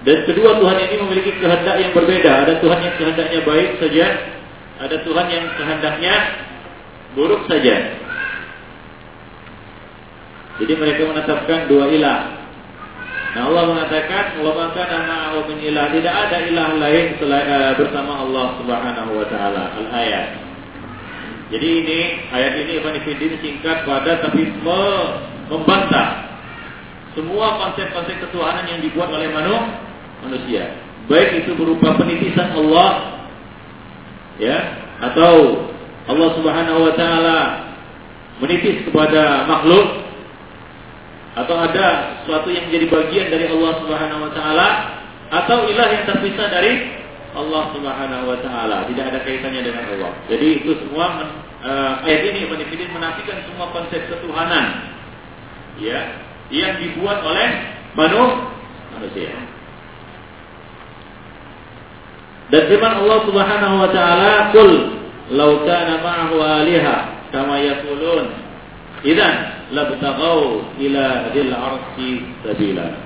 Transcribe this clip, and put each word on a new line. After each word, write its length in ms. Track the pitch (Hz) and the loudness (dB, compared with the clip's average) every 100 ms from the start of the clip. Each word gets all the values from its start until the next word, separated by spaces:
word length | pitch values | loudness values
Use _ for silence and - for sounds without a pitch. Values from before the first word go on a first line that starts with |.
Dan 240 | 120 160 - | 6 4 4
kedua 320 | 175 220 208 | 6 6 8
Tuhan 180 | 185 - | 6 4
ini 120 | 185 208 | 2 0
memiliki 320 | 196 185 190 190 | 0 0 0 0
kehendak 400 | 175 170 190 185 | 2 4 2 2
yang 160 | 185 175 | 4 4
berbeda. 480 | 165 180 - 170 | 4 6 6 6
Ada 160 | 160 160 | 4 4
Tuhan 200 | 165 170 | 4 4
yang 120 | 175 - | 0 0
kehendaknya 400 | 160 160 156 165 147 | 0 0 0 0 2
baik 220 | 156 190 - | 2 2 0
saja, 260 | 160 151 180 196 - - - - - - | 2 4 4 0 -6 -12 -16 -18 -20 -12
ada 120 | 135 156 | -6 -6
Tuhan 280 | 165 160 175 | -2 0 0
yang 140 | 170 165 - | -2 -4 -6
kehendaknya 600 | 151 151 151 151 180 208 214 - - - - - - - - 131 | -4 -2 -4 -2 0 0 0 -6 -12 -16 -18 -20 -20 -20 -10 0
buruk 320 | 160 - - | 2 2 2
saja. 280 | 160 127 101 - - - - - - - - - - - - - - - - - - - - - - - - - - - - | 4 4 4 -2 -8 -10 -8 -8 -8 -12 -18 -18 -20 -20 -20 -20 -20 -20 -20 -20 -20 -20 -20 -20 -20 -20 -20 -20 -20 -18 -4
Jadi 140 | 113 156 | -2 2
mereka 320 | 151 147 156 | 2 2 0
menetapkan 640 | 151 156 139 - 165 143 | 0 -2 -2 0 -2 6
dua 160 | 139 139 | 6 6
ilah. 320 | 156 139 120 - - - - - - - - - - - | 4 4 0 -4 -10 -16 -18 -20 -18 -18 -16 -12 -8 -6
Nah, 160 | 220 240 | -4 2
Allah 140 | 170 170 | 4 4
mengatakan, 760 | 165 151 156 156 196 202 156 | 0 0 -2 -2 -2 -4 -2
"Wa 80 | 156 | -2
ma 120 | 160 165 175 | 0 -2 -4
kana 220 | 180 165 165 | -4 -4 -4
ma'ahu 420 | 160 156 156 151 | -4 -4 -4 -4
min 220 | 151 151 | -6 -4
ilah." 180 | 151 147 | -2 0
Tidak 240 | 160 175 | 0 0
ada 240 | 190 208 - 170 | 0 -2 -2 0
ilah 160 | 170 156 156 | 0 0 0
lain 280 | 147 160 170 - | 2 2 2 -2
selain, 300 | 147 139 143 | 0 0 2
eh, 260 | 139 135 135 | 2 2 2
bersama 480 | 143 139 139 139 131 | 0 -2 -4 -6 -4
Allah 320 | 131 127 123 | -2 -2 -4
Subhanahu 520 | 123 117 120 117 110 107 | -4 -4 -4 -6 -4 -4
wa 80 | 104 | -2
taala. 400 | 107 101 98 101 | -2 -2 -2 -6
Al-ayat. 540 | 107 113 120 113 101 - - - - - - - - - - - - - | -6 -6 -2 -2 -2 -4 -10 -14 -16 -16 -16 -16 -16 -14 -14 -14 -14 -8
Jadi 200 | 110 160 165 | -2 0 0
ini, 200 | 156 165 170 - - | 0 -2 -2 -4 -4
ayat 240 | 127 143 156 | 0 0 0
ini, 120 | 151 160 | -4 -4
Ibn 100 | 151 156 151 | -4 -4 -6
Fidin, 260 | 139 160 160 | -4 -4 -4
singkat, 480 | 156 143 160 160 143 | -8 -6 -4 -2 -2
padat, 340 | 135 160 170 | -2 0 0
tapi 300 | 151 156 - | 2 0 0
me-, 640 | - 165 180 202 196 170 - - - - | -2 0 2 2 2 -2 -4 -10 -12 -6
membantah 800 | 156 156 - - 127 101 - - - - - - - - - - - | 0 4 4 4 2 2 -4 -12 -14 -16 -16 -16 -16 -18 -18 -12 -8
semua 420 | 160 202 220 - | -4 0 0 0
konsep-konsep 600 | 190 196 185 175 165 - | -4 -4 -6 -6 -6 -8
ketuhanan 480 | 175 175 160 175 175 | -8 -4 -2 -2 -6
yang 160 | 170 156 | -4 -4
dibuat 240 | 160 175 | -2 -2
oleh 240 | 156 160 | -2 -4
manu-, 320 | 151 170 226 226 - - - - - | -2 0 0 -2 -8 -14 -16 -18 -14
manusia. 560 | 127 127 123 107 85 - - - 113 | -8 -8 -4 -4 -4 -10 -16 -16 2
Baik 320 | 156 196 170 | 4 4 2
itu 80 | 185 160 | -2 -2
berupa 400 | 165 160 156 156 | 0 4 4 4
penitisan 560 | 170 165 170 180 175 160 | 2 0 0 0 0 2
Allah, 640 | 156 165 190 - - - - - - - - - - - - - - - | 4 6 6 4 -4 -12 -14 -18 -18 -20 -20 -20 -20 -18 -18 -18 -18 -4
ya, 180 | 110 160 - - - - | 0 0 -4 -10 -14 -6
atau 640 | 123 156 170 160 135 - - - - - - | -2 6 10 10 8 4 -4 -10 -16 -14 -2
Allah 220 | 147 165 160 | 2 4 2
Subhanahu 400 | 160 160 165 160 | 0 0 2 4
wa 140 | 160 160 | 4 4
taala 440 | 165 165 165 160 - - - - - - - - - - | 2 2 4 2 0 -4 -10 -16 -18 -18 -20 -20 -20 -6
menitis 480 | 139 170 202 165 - | 0 2 2 0 0
kepada 560 | 151 151 156 151 143 147 | 2 4 6 4 2 2
makhluk, 540 | 156 160 190 185 - - - - - - - - - - - - - - | 2 8 8 6 -2 -10 -16 -18 -20 -20 -20 -20 -20 -20 -20 -20 -20 -12
atau 220 | 120 127 170 | -6 -2 0
ada 280 | 165 190 190 147 - - | 2 4 4 2 -4 -8
sesuatu 320 | - 156 180 | -2 -2 0
yang 160 | 175 165 | -4 0
menjadi 180 | 165 160 | 0 4
bagian 340 | 160 156 196 175 | 2 2 0 0
dari 120 | 160 165 | 0 0
Allah 220 | 160 160 160 | 2 0 0
Subhanahu 380 | 156 156 156 151 | -4 -4 -4 -4
wa 80 | 151 | -6
taala, 360 | 156 156 151 196 - - - - - - | -4 0 4 4 2 -4 -10 -16 -18 -4
atau 340 | 165 175 240 214 | -2 2 2 2
ilah 200 | 208 220 | 2 2
yang 120 | 208 - | 2 0
terpisah 400 | 196 196 - 208 | -2 -2 -2 -2
dari 560 | 180 208 254 - - - - - - | 2 2 0 -4 -12 -16 -18 -14 -8
Allah 280 | 151 156 151 147 | -4 -4 -4 -6
Subhanahu 480 | 139 135 135 127 127 | -8 -6 -6 -4 -4
wa 80 | 123 | -4
taala, 480 | 127 120 113 101 - | -6 -6 -4 -4 -4
tidak 240 | 123 131 | -4 -4
ada 80 | 123 135 | -6 -6
kaitannya 320 | 131 131 131 120 | -6 -6 -6 -6
dengan 180 | 117 117 98 | -6 -8 -8
Allah. 160 | 87 85 - | -8 -10 -4
Jadi 160 | 113 156 147 | 2 2 2
itu 80 | - 151 139 | 0 -4 -4
semua 320 | 147 180 160 | -2 -2 -4
men-, 160 | 156 156 - - 127 | -10 -12 -16 -14 -6
eh, 260 | 139 135 160 165 | -2 -2 -2 0
ayat 140 | 156 196 | 2 2
ini, 80 | 196 165 | -4 -6
Ibn 120 | 156 151 | -6 -8
Fidin, 180 | 165 175 170 | -8 -10 -8
menafikan 480 | 165 160 202 190 | -8 -8 -10 -10
semua 320 | - 180 170 170 | -12 -10 -8 -8
konsep 320 | 165 165 - | -6 -8 -6
ketuhanan, 840 | 170 170 151 165 160 123 - - - - - - - - - - - | -10 -8 -4 0 0 0 -6 -12 -16 -18 -18 -20 -20 -18 -18 -18 -8
ya, 160 | 107 135 - - - - - | -4 -4 -6 -12 -16 -18 -6
yang 320 | 139 185 165 | -2 -2 -2
dibuat 400 | 170 160 196 208 151 | -6 -4 -2 -2 -2
oleh 220 | 185 240 - - - - - | 0 0 -2 -8 -14 -8 2
manu-, 500 | 160 208 254 - - - - - - - | 2 6 4 2 -6 -12 -16 -18 -16 -12
manusia. 400 | 98 98 82 123 123 - - - - - - - - - - - - - - - - - - - - - - - - - - - - - - | -10 -8 -8 -10 -14 -16 -20 -20 -20 -20 -20 -20 -20 -20 -20 -20 -20 -20 -20 -20 -20 -20 -20 -20 -20 -20 -20 -20 -20 -20 -20 -20 -20 -20 2
Dan 160 | 151 151 | 2 6
firman 240 | 208 226 220 | 4 4 4
Allah 180 | 208 220 214 | 4 4 4
Subhanahu 500 | 196 196 208 196 190 | 2 2 2 2 4
wa 80 | 190 | 4
taala, 640 | 190 - 185 202 214 208 | 4 4 6 6 4 6
"Qul 160 | 214 202 151 - - - - - | 10 10 8 2 -6 -12 -16 -2
law 320 | 131 147 147 151 | 4 6 4 4
kana 320 | 175 165 160 | 2 2 -2
ma'ahu 400 | 175 170 165 160 | -2 -2 0 2
aliha 580 | 156 151 156 170 - - - - - | 2 4 4 4 2 0 -4 -10 -8
kama 240 | 135 139 139 | -4 -2 0
yaqulun, 720 | 143 143 147 143 160 165 117 110 - - - - - - | 0 -2 -4 -4 0 0 -2 -8 -14 -16 -18 -20 -18 -4
idzan 340 | 139 165 - - - - - | 2 4 4 0 -6 -10 -6
labtaghaw 880 | 135 143 135 139 131 165 160 127 107 - - | -4 -2 -2 -2 0 2 2 2 -2 -6 -4
ila 280 | 139 139 131 127 117 | 0 2 0 0 0
dzil 160 | 139 131 | 0 0
arsy 640 | 123 135 131 - 131 127 123 - - 110 | -2 -4 -6 -10 -8 -6 -6 -8 -10 -6
sabila." 480 | 101 104 90 85 82 | -2 -2 -2 -6 -8